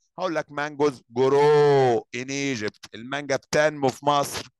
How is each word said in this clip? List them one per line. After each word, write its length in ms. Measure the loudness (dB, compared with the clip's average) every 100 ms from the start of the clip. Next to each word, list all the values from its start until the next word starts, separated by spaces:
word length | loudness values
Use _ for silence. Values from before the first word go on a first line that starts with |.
| _ -8
هقول 160 | -4 -4
لك: 160 | -6
"مانجوز 520 | -8 -6 -2 -2 -2 _
جرو 1000 | 0 2 4 4 6 6 4 4 2 -2 -10
إن 140 | -8
إيجيبت"، 560 | -6 -4 -4 -6 -10 -16 -18
المانجا 400 | -12 -10 -6 -6
بتنمو 540 | _ 0 0 0 -2
في 160 | -2 0
مصر، 440 | 0 -2 -8 -14